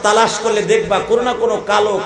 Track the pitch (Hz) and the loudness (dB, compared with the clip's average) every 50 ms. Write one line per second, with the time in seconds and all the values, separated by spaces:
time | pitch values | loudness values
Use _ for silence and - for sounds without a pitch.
0 | - 208 208 226 226 - - - 220 226 214 208 185 170 220 226 214 - 202 185 | 0 2 4 4 2 2 0 -2 -2 -2 -2 0 0 0 0 0 0 0 -2 -2
1 | - - 226 240 240 254 240 - 226 233 214 202 - 196 208 208 208 214 196 190 | 0 0 0 0 0 -2 -2 -2 -2 -2 -2 -2 -2 0 0 0 2 0 -2 -2
2 | 208 | -2